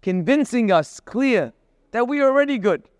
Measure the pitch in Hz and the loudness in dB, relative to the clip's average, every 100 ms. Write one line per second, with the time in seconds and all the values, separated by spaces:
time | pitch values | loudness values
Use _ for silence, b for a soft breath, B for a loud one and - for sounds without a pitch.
0 | - 185 165 285 262 247 220 175 151 - | -4 -4 0 0 0 -2 2 2 0 -12
1 | - 220 269 226 127 - _ _ _ 226 | -12 -4 0 0 -2 -10 _ _ _ -4
2 | 240 285 269 269 285 262 202 170 - _ | -2 0 2 2 0 0 -2 -2 -6 _